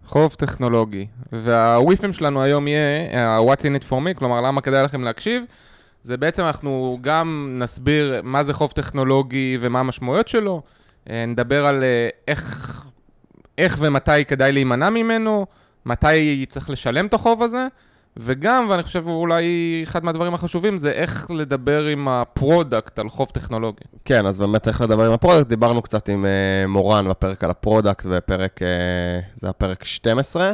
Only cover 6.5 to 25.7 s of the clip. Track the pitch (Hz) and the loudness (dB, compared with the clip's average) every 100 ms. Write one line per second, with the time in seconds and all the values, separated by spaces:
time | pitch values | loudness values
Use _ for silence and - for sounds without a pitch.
6.5 | 143 143 135 131 123 131 156 165 151 143 | -2 -4 -4 -4 -4 0 0 0 -4 -6
7.5 | 127 120 - 127 151 147 123 104 135 143 | -6 -6 -4 0 2 0 -2 -2 -2 0
8.5 | 139 151 - 131 143 131 135 131 131 131 | -2 -2 -2 -6 -2 2 2 2 -2 -2
9.5 | 127 123 127 131 127 127 160 233 233 208 | -2 -2 0 -2 -4 -2 -2 0 0 -2
10.5 | 175 - _ _ _ - 117 117 120 120 | -6 -10 _ _ _ -10 -6 -4 -2 0
11.5 | 143 143 139 131 120 117 - - 147 - | 2 2 2 2 2 0 -4 -6 -6 -6
12.5 | - - - 135 _ _ _ _ _ _ | -14 -14 -14 -18 _ _ _ _ _ _
13.5 | - 170 123 151 139 - 147 143 135 135 | -2 0 2 0 2 2 2 2 2 2
14.5 | 139 131 123 170 226 226 226 220 214 196 | 2 0 2 0 0 0 0 0 -2 -4
15.5 | _ _ _ - 120 151 160 151 143 131 | _ _ _ -8 0 4 4 2 0 -6
16.5 | 139 - 131 123 131 202 220 233 226 233 | -10 -8 -6 -2 -2 0 0 2 2 0
17.5 | 240 262 _ _ _ _ - 113 131 185 | -2 -6 _ _ _ _ -12 -4 -2 2
18.5 | 254 226 185 165 180 165 165 170 170 170 | 2 4 0 0 -6 -4 -2 0 0 0
19.5 | 175 170 165 160 175 170 160 175 175 175 | 0 -2 -4 -4 -4 -4 -2 -4 -2 -4
20.5 | 175 202 196 147 123 156 123 - 165 147 | -2 -2 0 -2 -2 -4 -4 -6 -6 -2
21.5 | 135 127 147 151 147 139 127 120 - 131 | -2 0 0 0 -2 -2 -2 -2 -2 4
22.5 | 170 151 117 - - 107 - 135 - - | 4 4 -2 -4 -8 -8 -4 -4 -6 -6
23.5 | 110 113 104 - - - 123 98 95 101 | -4 -4 -8 -18 -20 2 2 4 0 0
24.5 | 107 113 107 117 110 113 117 175 170 131 | 2 0 0 2 4 4 4 6 6 4
25.5 | 113 117 | 2 2